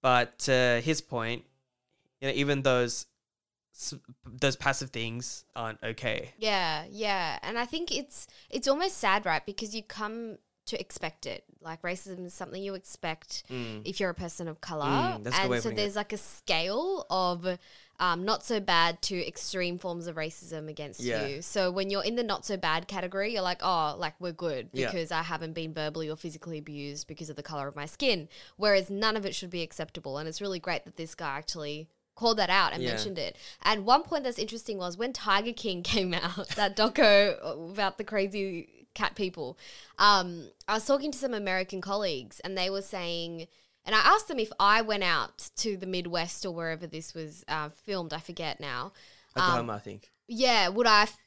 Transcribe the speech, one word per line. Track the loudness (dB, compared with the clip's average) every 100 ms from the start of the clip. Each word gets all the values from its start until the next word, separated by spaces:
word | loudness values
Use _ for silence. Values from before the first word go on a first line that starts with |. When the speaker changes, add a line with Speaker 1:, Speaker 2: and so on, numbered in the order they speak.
Speaker 1:
But | 6 6 4 _
to | 2 6 6 4
his | 2 0
point, | 0 -4 -2 -6 -10 _ _ _ _ _ _ _
you | -2
know, |
even | 0 2 4
those | 4 4 2 -2 -8 _ _ _ _ _ _
s-, | -10 -10 -10 -16 -20 -18
those | 0 0 2
passive | 2 0 -2
things | -6 -6 -6 -8 -10 -12 -8
aren't | -6 -6
okay. | -6 -4 -2 -2 -6 -4
Speaker 2:
Yeah, | 0 2 0 -2 -6
yeah. | -6 -2 0 -2 -4
And | -6 -4
I |
think | -4 -4 -4 -4
it's, | -6 -10 -10 -16 -8
it's | -4 0
almost | 2 2 2
sad, | 2 2
right? | 2 -2 -2
Because | -8 -8
you | -10
come | -10 -8 -8 -6 -10 -12 _ _ -10
to | -8
expect | -6 -6 -6 -8 -10
it. | -10 _ _
Like, | -14 -10
racism | -6 -6 -6 -8 -8
is |
something | -8 -8 -8
you | -8
expect | -8 -10 -8 -6 -6 -8 -12 -8
Speaker 1:
Mm. | -8 -6 -8 -8
Speaker 2:
if | -4
you're | -4
a |
person | -4 -8 -6 -8
of | -8
color. | -8 -2
Speaker 1:
Mm, | 2 2 2 -2
that's | 0 2
a |
good |
Speaker 2:
And | 2
Speaker 1:
way | 2
of |
Speaker 2:
so | 0
Speaker 1:
putting | -2
it. |
Speaker 2:
there's, | -2 -2
like, | -4
a | -4
scale | -4 -4 0 0 0 -2 -2 -4 -2
of, | 0 2 0 -2 -4 -8 -20 -20 _
um, | 0 2
not | 0 0
so | 0 -2
bad | 4 6 6 2
to | -4 -2 -4
extreme | -4 -4 -2 -2 -4
forms | -6 -6 -8
of |
racism | -6 -6 -6 -10 -10 -10
against | -10 -10 -6
Speaker 1:
Yeah. | -2 0 -2
Speaker 2:
you. | -4
So | -2 0 2
when | 0 0
you're | 0
in | 0
the | -2
not | -2 -2 -2
so | -2
bad | 0 0 -2
category, | -6 -4 -2 -2
you're | 0
like, | -2 0
"Oh, | 2 2 2 0
like, | -6 -4
we're | -8
good | -4 -4 -4 -6
Speaker 1:
Yeah. | -2 -2
Speaker 2:
because | -2 -2
I | -2
haven't | -2 -4 -6
been | -6 -6
verbally | -4 -4 -4 -6
or | -6
physically | -10 -12 -10 -10
abused | -10 -10 -8 -10 -12
because | -12 -10
of | -10
the |
color | -8 -6 -6
of |
my | -6 -8
skin." | 0 2 2 -2 -16 -20 _
Whereas | 4 4 4
none | 0 2 2
of | -2
it |
should | -6 -6
be | -6
acceptable. | -6 -6 -8 -8 -8 -6
And | -6
it's | -6
really | -4 -4
great | -2 -4
that | -4 -10
this | -8 -6
guy | -6 -6
actually | -6 -6 -6 -8 -10 _ _
called | 0 2 4
that | 6
out | 6 6
and | 2
Speaker 1:
Yeah. | 0
Speaker 2:
mentioned | 0 -2 -4
it. | -6 -8 -18 -2
And | 0 2
one | 6 6
point | 6 -2
that's | -2 -4
interesting | -4 -6 -6 -4
was | -6 -4
when | -4
Tiger | -2 2 2 2
King | -4 -4 -4
<laughs> |
came | 0 2 2
out, | 0 -2 -4 -6
that | 0 0 4
doco | 2 8 8 10 8 2 -4 -8 -8
about | -2 -2 -2
the |
crazy | -4 0 0 -2 -4 -4 -10 -18 -18
cat | -2 -2
people, | 0 -4 -4 -10 -10 -18 -20 -20 4
um, | 8 8 4 -6 -14 _ -2
I |
was | -2 2
talking | 2 2
to | -4
some | -4
American | -2 0 0 -2 -6
colleagues | -2 -2 0 -2 -6 -10
and | -8 -2
they | -2
were | -2
saying | -4 -6 -4 -4 -6 -8 -12 _ _ _
and | 2
I | 6
asked | 8 6 4
them | -2
if | -4 4
I | 6 6
went | 4 2
out | 4 2 0 -6 -10 -4
to | -2 -2
the | -2
Midwest | -4 0 -2 -2 -4
or | -6
wherever | -4 -4 -4 -8
this | -10 -10
was, | -10 -10 -12 -6
uh, | -4 -4
filmed, | -10 -6 -4 -4
I | -8
forget | -8 -6 -6 -6
now. | -6 -6 -6 -12 -20 -20 _ 2
Um, |
Speaker 1:
Oklahoma, | 4 4 0
I | -6
think. | -8 -14 -18 _ _
Speaker 2:
Yeah, | 2 6 6 6
would | 4 8
I | 8 8 0